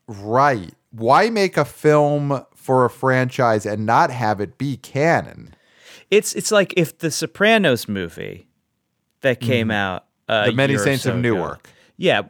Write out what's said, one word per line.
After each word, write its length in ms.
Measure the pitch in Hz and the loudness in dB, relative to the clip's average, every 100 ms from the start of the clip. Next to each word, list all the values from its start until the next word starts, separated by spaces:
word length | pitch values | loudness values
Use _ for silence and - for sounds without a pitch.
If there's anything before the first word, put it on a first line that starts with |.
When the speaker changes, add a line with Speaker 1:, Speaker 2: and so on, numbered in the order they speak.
| - | -20
Speaker 1:
Right. 680 | 101 104 120 143 123 87 - _ | -14 -2 2 2 0 -6 -18 _
Why 380 | 113 113 147 220 | -6 2 2 2
make 280 | 226 190 175 | 0 0 0
a 80 | 143 | -2
film 800 | - 151 151 147 147 143 139 - _ | 0 2 4 2 0 -2 -4 -8 _
for 300 | - 131 120 | -2 2 2
a 40 | |
franchise 760 | - 135 127 127 127 123 110 104 | 0 0 0 0 0 2 2 -2
and 180 | 107 107 | -6 0
not 240 | 123 135 | 2 2
have 320 | 127 110 101 | 0 -2 -2
it 160 | 101 - | -4 -6
be 200 | 139 127 | -8 -8
canon? 760 | - 131 156 143 78 - 55 - _ _ - - _ | -8 -2 0 0 -2 -14 -20 -20 _ _ -20 -20 _
Speaker 2:
It's, 240 | 202 214 | 0 0
it's 180 | 208 - | -6 0
like 220 | 214 180 - | 0 2 0
if 220 | 160 - | -2 -2
the 140 | 165 | -6
Sopranos 760 | - 160 - 202 226 180 120 - | -4 -8 0 2 4 2 0 -2
movie 600 | 101 85 - 50 50 - _ _ _ _ _ _ _ | -6 -6 -10 -14 -14 -20 _ _ _ _ _ _ _
that 180 | 135 120 | -2 -2
came 280 | 120 123 110 | 0 0 0
Speaker 1:
Mm-hmm. 40 | |
Speaker 2:
out, 340 | 107 98 90 - _ - | -2 -4 -6 -12 _ -2
uh, 180 | 110 104 | 0 0
Speaker 1:
The 40 | |
Many 200 | 120 139 | 2 0
Speaker 2:
year 80 | 135 | 2
or 40 | 101 | 0
Speaker 1:
Saints 180 | 135 | 0
Speaker 2:
so 80 | 127 | -2
Speaker 1:
of 80 | 120 | -2
Speaker 2:
ago. 20 | 120 101 | 0 0
Speaker 1:
Newark. 340 | 78 73 _ _ _ - | -4 -10 _ _ _ -4
Speaker 2:
Yeah, 260 | 180 110 101 | 0 0 -2